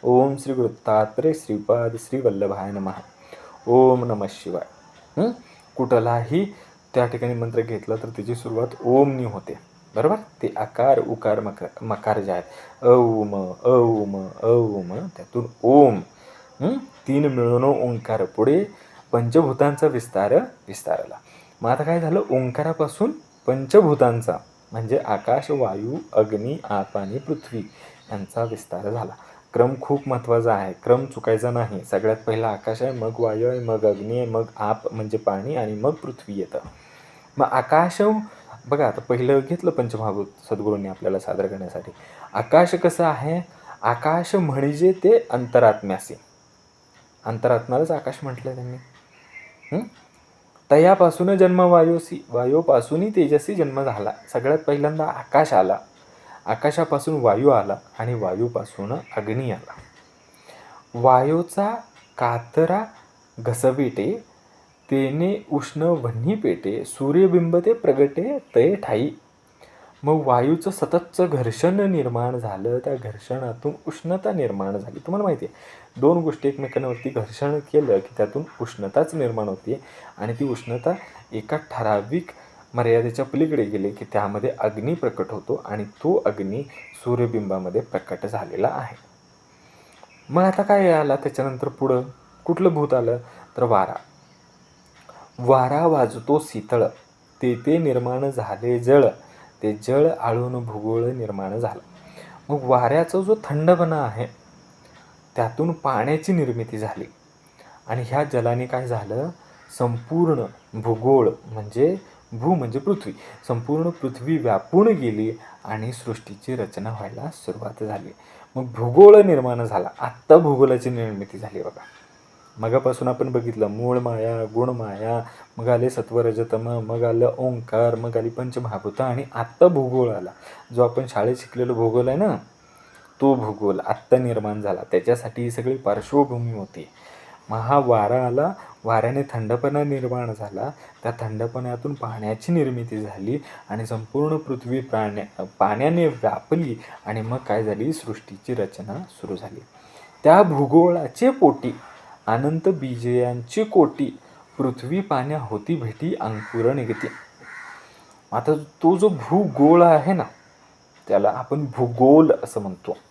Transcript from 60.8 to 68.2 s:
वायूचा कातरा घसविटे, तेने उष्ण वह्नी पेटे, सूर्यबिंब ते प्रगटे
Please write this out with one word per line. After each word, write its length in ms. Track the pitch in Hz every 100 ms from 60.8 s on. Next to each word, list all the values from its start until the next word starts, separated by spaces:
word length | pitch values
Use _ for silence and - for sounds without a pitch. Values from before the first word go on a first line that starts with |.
| _
वायूचा 840 | 120 123 127 135 160 170 - 202 233 - _ _ -
कातरा 680 | 123 120 - - 165 190 220 - _ _ _ -
घसविटे, 840 | 117 117 131 131 131 - 107 226 - _ _ _ _ _ _
तेने 540 | 135 131 147 175 208 -
उष्ण 300 | 147 139 151
वह्नी 540 | 160 165 120 113 127 214
पेटे, 480 | 170 87 98 110 -
सूर्यबिंब 720 | - 135 156 190 175 170 175
ते 160 | 175
प्रगटे 640 | 233 - 135 139 139